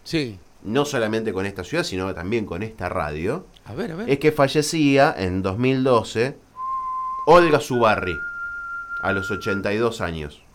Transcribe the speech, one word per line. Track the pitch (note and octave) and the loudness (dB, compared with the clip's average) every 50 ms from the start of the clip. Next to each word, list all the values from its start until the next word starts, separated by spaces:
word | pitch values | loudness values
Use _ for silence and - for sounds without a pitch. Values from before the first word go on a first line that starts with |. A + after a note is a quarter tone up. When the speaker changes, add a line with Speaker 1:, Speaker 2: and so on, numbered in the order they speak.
| - | -8
Speaker 1:
Sí. | - E3 D#3+ C#3 A#2 G2 F#2 - - _ - - | -4 -2 -2 -2 -4 -8 -12 -18 -20 _ -12 -6
Speaker 2:
no | F#2+ A2+ C#3 C#3+ | 0 2 2 2
solamente | D3 D3 B2 A2 G#2+ A2+ A2+ A2 A2 | 2 0 0 0 0 0 0 -2 -2
con | F2+ F#2+ G2 | -2 -2 -2
esta | G2+ G2 F#2+ F2+ | -4 -4 -8 -8
ciudad, | - D3 E3+ E3+ | -4 -4 -4 -4
sino | - F#2+ F#2 F#2 F#2+ F2 | -4 -4 -4 -4 -4 -4
también | E2+ E2+ F#2+ A#2+ A2+ G#2 | -6 -4 -2 -2 -2 -2
con | - E2+ F2 F2+ | -4 -6 -8 -8
esta | - - - F#2 F2+ | -8 -8 -8 -6 -4
radio, | - F2+ D2+ D2+ D2+ D#2 E2 G#2+ D3 F#3+ - - - - - | -4 -4 -4 -4 -4 -4 -2 -4 -4 -4 -8 -14 -20 -20 -18
Speaker 1:
A | - G#2+ | -12 -10
ver, | D#3+ A#3+ F3 | -8 -8 -8
a | D#3+ | -8
ver. | F3+ A3+ B3 | -6 -2 0
Speaker 2:
es | C#3 C#3 | 0 2
que | D#3 D3+ | 2 2
fallecía | D3+ - C#3 C#3 - D#3 C#3+ - E3+ D#3+ D3 C#3 C#3 C3+ C#3+ D#3 - | 4 4 2 2 2 0 0 0 2 2 4 6 6 6 6 4 2
en | - F#2+ F2+ F2+ F#2+ | 0 -2 -2 0 0
dos | F#2+ F#2+ F#2+ | 0 -2 0
mil | A2 C3 C#3 C3+ C3 C3 | 0 2 2 2 2 4
doce | C3+ B2 A2 G#2+ - - A2 A#2+ C#3 D#3 - - _ - - - - - - - - - - - - - - - | 4 4 4 4 2 0 0 0 -2 -2 -8 -18 _ -12 -8 -6 -6 -4 -4 -6 -6 -6 -6 -6 -6 -6 0 6
Olga | D3 E3+ F3 E3+ D#3+ D3 C#3 | 8 8 8 8 6 4 2
Zubarri, | - - B2+ A#2+ A#2 A2 G2+ E2+ F2+ F2+ E2 - - - - - - - - - - - - - - - - - - | 2 0 2 4 4 4 4 2 0 -2 -4 -4 -6 -10 -10 -10 -10 -10 -10 -10 -12 -10 -12 -12 -10 -10 -8 -6 -4
a | F#2+ | -2
los | G2 G2 F#2+ G#2 | -2 -2 -2 -4
ochenta | G#2 F2 - A2 G2 G2 F#2+ G#2 | -6 -4 -4 -4 -4 -2 -2 -2
y | G2+ | 0
dos | A2 A#2+ A2+ A2+ - | 0 0 0 -2 -2
años. | F#2+ E2+ E2 D#2+ D2 C#2+ - - - _ _ | -6 -6 -4 -6 -8 -10 -12 -16 -20 _ _